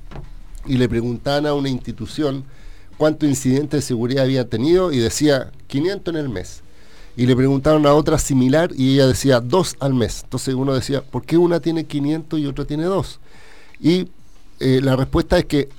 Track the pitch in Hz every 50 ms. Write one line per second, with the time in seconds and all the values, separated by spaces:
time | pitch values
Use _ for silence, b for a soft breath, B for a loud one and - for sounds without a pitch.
0 | - - - - - - - - - - - - - - 135 123 123 107 113 117
1 | 113 123 120 113 - 143 143 147 147 151 147 143 139 135 131 123 127 120 113 -
2 | 113 - - 156 156 139 135 135 131 b b b b b b b b b b -
3 | 151 156 151 156 156 147 135 131 - 131 127 139 151 135 151 147 139 - 131 110
4 | 120 120 135 139 131 131 135 127 120 - - 110 123 160 175 185 185 175 147 123
5 | 113 113 - - 147 151 139 131 - - - - - - - 135 156 185 202 196
6 | - 175 165 156 147 131 104 90 87 - - - - b b b b b b b
7 | b b b 120 123 123 131 120 131 135 139 139 135 151 156 156 147 143 147 151
8 | 160 156 160 - - - 143 131 123 127 139 156 175 170 - 135 131 131 135 139
9 | 135 131 120 - - 139 131 120 120 120 147 185 170 - - - 139 139 131 123
10 | 110 98 - - - - - 123 - 135 131 127 135 139 135 127 - - 139 131
11 | - - - 127 - - 156 170 175 175 170 165 - 170 165 160 151 156 151 147
12 | 139 147 156 160 156 - 165 156 147 139 131 143 139 - 147 151 160 180 196 180
13 | 131 - - - B B B B B B B B B B B B - 151 175 185
14 | 180 - - - - - - - - - - - 139 131 131 131 135 135 131 127
15 | 135 - - 170 160 - 185 180 - - 151 143 131 - -